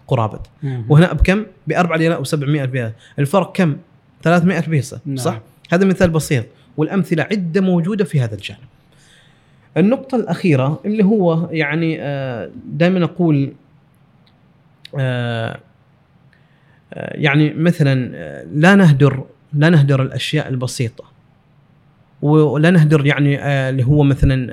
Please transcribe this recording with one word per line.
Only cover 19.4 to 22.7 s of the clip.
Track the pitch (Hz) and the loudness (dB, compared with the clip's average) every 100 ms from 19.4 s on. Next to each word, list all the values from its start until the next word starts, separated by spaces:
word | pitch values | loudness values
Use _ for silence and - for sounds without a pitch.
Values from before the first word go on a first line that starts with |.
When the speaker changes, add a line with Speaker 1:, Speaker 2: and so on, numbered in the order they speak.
| _ | _
Speaker 1:
لا | 143 151 | 0 4
نهدر | 170 139 135 | 4 4 2
الأشياء | 131 123 - 156 - | -2 -6 -4 -4 -4
البسيطة، | 127 123 - 117 - - _ _ _ _ _ _ _ _ _ _ - | -6 -6 -6 -6 -8 -20 _ _ _ _ _ _ _ _ _ _ -6
ولا | 143 151 151 135 160 | 2 4 4 2 4